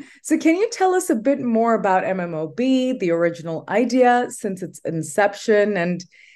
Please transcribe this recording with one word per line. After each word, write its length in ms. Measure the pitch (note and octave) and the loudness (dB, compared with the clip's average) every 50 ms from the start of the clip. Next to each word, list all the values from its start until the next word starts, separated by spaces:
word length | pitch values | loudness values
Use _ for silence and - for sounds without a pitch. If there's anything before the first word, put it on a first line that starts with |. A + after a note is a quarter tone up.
| - - - - - | -20 -20 -20 -12 -4
So 140 | - D4+ | -2 -2
can 200 | - - D#4+ D#4+ | 2 2 2 2
you 120 | F#4 G#4+ A#4 | 2 0 -2
tell 220 | - - F#4+ F#4 F#4 | 0 0 0 2 2
us 160 | F#4 F4+ - | 2 0 0
a 60 | D4+ | -2
bit 240 | A3 A3 C4+ C#4+ C#4 | 0 2 0 0 0
more 340 | B3+ B3 A3+ A3 A3+ A#3 A3+ | 0 0 0 2 2 2 2
about 300 | G#3 F3+ G3 F#3 F#3 - | 2 2 2 2 2 2
M 160 | - F#3+ F#3+ | 0 -4 -4
M 140 | F3 F3 D#3+ | -4 -6 -6
O 140 | D#3 D#3+ | -6 -6
B, 500 | D3+ C#3 - B3 C4 C4 C4 B3+ B3+ B3+ | -6 -4 -2 0 2 2 2 2 0 -2
the 140 | B3+ G3 E3+ | -2 0 0
original 520 | E3 E3 E3+ E3+ E3 E3+ D#3 E3 E3 D3+ - - | 0 2 2 0 -2 -4 -8 -8 -8 -8 -6 -2
idea 560 | F#3 G#3+ A#3 A3+ A#3+ B3+ B3+ B3 A#3+ A#3+ B3 B3 | 0 0 0 2 4 4 4 6 4 2 0 -4
since 320 | A#3+ - - G3+ F#3+ F#3 | -8 -8 -8 -8 -8 -8
its 180 | F#3 F3+ - - | -10 -12 -12 -10
inception, 960 | - - E3 D#3+ D#3 D#3+ - - G3+ G#3 - - - - G#3+ G#3 G3+ G#3 G#3 | -8 -6 -6 -6 -6 -4 0 0 0 0 0 -2 0 2 2 4 4 2 0
and 260 | F3+ E3+ F3 F3+ - - _ _ _ - - _ | -2 -2 -2 -4 -6 -8 _ _ _ -20 -20 _